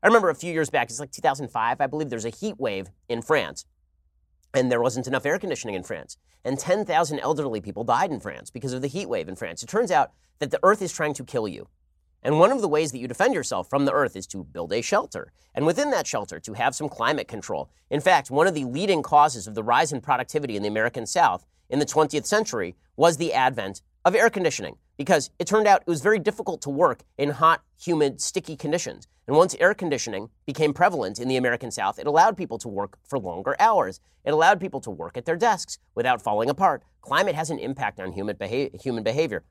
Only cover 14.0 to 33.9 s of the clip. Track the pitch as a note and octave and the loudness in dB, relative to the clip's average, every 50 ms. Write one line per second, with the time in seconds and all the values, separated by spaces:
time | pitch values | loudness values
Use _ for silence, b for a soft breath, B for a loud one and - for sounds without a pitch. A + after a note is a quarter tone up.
14 | C#3+ A#2+ - F#2+ F#2+ - - G2 E2 C#2 - F2 E2+ E2 F#2 A2+ A#2+ - - G#3 | 0 0 -2 -6 -14 -10 -12 -12 -12 -12 -10 -10 -6 -4 -2 -2 -2 2 0 0
15 | G#3+ - - F2+ - - _ _ _ _ _ - C#3 D#3+ E3+ D#3+ C#4+ D4 C4 F#3+ | 0 0 -8 -12 -12 -12 _ _ _ _ _ 0 0 0 2 2 0 0 0 -2
16 | D3+ - - A#2+ G2+ - F2+ D#2+ - - A2 G2+ A#2+ C3 C3+ - D#3 C#3+ - - | -2 -2 -4 -6 -6 -8 -12 -14 -12 -14 -6 -2 -2 -2 0 -2 -8 -8 -6 -2
17 | A2+ A#2+ D3+ C#3 G#2+ - - G#2+ F#2 - G2+ D2+ C2+ _ _ _ _ _ - D3 | 0 0 0 0 -4 -8 -10 -14 -8 -8 -6 -8 -8 _ _ _ _ _ -4 0
18 | C#3+ F#3 F3+ D#3 C3+ - B2+ C#3+ D#3+ F#3+ F3+ D3+ C#3 B2 A#2+ C#3+ F#3 G#3 F#3+ D#3+ | 2 4 4 4 2 0 2 2 4 4 2 0 -4 -4 -4 -4 0 0 0 0
19 | C3+ - - D3 D3 D3+ C3 A#2+ F#2+ A2 G#2+ G#2 A2 A2 A#2+ C3 E3 D#3 D3+ C3 | 0 4 6 6 6 6 2 -4 -10 -10 -8 -6 -2 2 2 2 2 2 -2 -8
20 | A2+ - C#3 B2 B2 - - D#3 D3 C3 A2 G2+ G2+ G#2 G#2+ A2 A2 A#2+ - C3 | -2 -2 -2 -2 -2 -2 -4 -4 -4 -2 -6 -4 -4 -2 -2 0 -2 -2 -2 -6
21 | A2+ G2+ - - E3+ C3 F2+ F2+ _ _ _ _ _ _ - C#3 D3 C3+ - D#3 | -10 -4 0 2 4 4 2 0 _ _ _ _ _ _ -2 -2 0 0 2 2
22 | D#3 C#3+ - D3+ - - - G#3+ G#3+ - - A#2 F#2+ E2+ F2+ _ _ _ _ - | 2 2 2 -4 -2 0 0 0 0 0 -4 -6 -6 -6 -8 _ _ _ _ 2
23 | C#3 E3+ E3+ C3 E3+ D#3+ - B2+ C3 C3 C3 A#2 G#2 G2 G2 - _ _ _ _ | 4 4 4 2 -2 -2 0 2 2 0 0 -2 -6 -6 -8 -10 _ _ _ _
24 | _ F3 F#3 F#3+ G#3 A3+ - G3+ F#3 D#3+ C3 - G2+ D#2 - _ _ _ _ _ | _ 2 4 6 4 4 2 2 -2 -2 -2 -2 -8 -10 -12 _ _ _ _ _
25 | C#3+ - F#3+ D#3 C3 - _ _ F3+ - G3 A3 G#3+ G#3 G3 D#3+ - - E3+ D3+ | 0 2 2 2 2 -2 _ _ -4 0 2 2 6 6 6 4 4 0 -4 0
26 | B2+ G3 G#3+ G#3+ D#3+ G#3 - - G#3 G3 F3 D3 - C#3+ C#3 C#3 F3 D#3+ B2 - | 2 2 2 2 2 -2 -4 -4 -6 -8 -8 -8 -6 -6 0 4 4 4 4 2
27 | - _ _ - C3+ C#3+ D3 C3 D#3 D#3+ E3 - _ _ _ _ - F3 F3 D#3+ | -10 _ _ -4 -2 -2 0 4 4 4 4 4 _ _ _ _ -2 -2 2 2
28 | D3+ C#3 A#2 - - - - F#3+ - - D#3+ C#3 - D#3 D3+ F3 - - - - | 2 2 0 -2 -8 -4 -4 -6 -6 -6 -14 -8 -4 -2 -2 -2 -2 -4 -10 -14
29 | - _ _ _ _ - C3 D#3 F3 F#3+ - - - F3+ G#3+ - F#3+ E3+ C#3+ B2 | -18 _ _ _ _ 2 4 4 6 4 4 2 2 2 2 2 -2 -2 -2 -2
30 | - - G#2 F#2+ G2+ A#2 _ _ _ - C#3 - D#3 D3 C#3+ C3+ F3 - F3+ D3+ | -2 -6 -6 -8 -8 -10 _ _ _ -10 -2 0 2 0 4 4 2 2 4 2
31 | B2+ F#2 A2 A2+ A#2+ B2+ C3 B2+ B2+ B2 A#2+ B2+ - A#2 - - G#2 F#2+ G#2 - | -4 -4 -4 -4 -2 0 0 2 2 2 0 0 -4 -8 -6 -4 -2 -4 -4 -2
32 | - D3 D3 D#3+ - C#3 A2 - F3+ - A2+ A2 - A#2+ G2+ G2 G2+ G2+ - _ | -4 0 4 6 6 6 4 0 -6 -8 -8 -10 -10 -8 -6 -6 -6 -6 -8 _
33 | _ _ - C3+ G2+ F#2 E2+ E2+ G2 B2 C#3 - G3+ A3+ A3+ F#3+ C3 F#2+ | _ _ -6 -6 -4 -6 -8 -6 -4 -4 0 2 4 4 4 4 2 0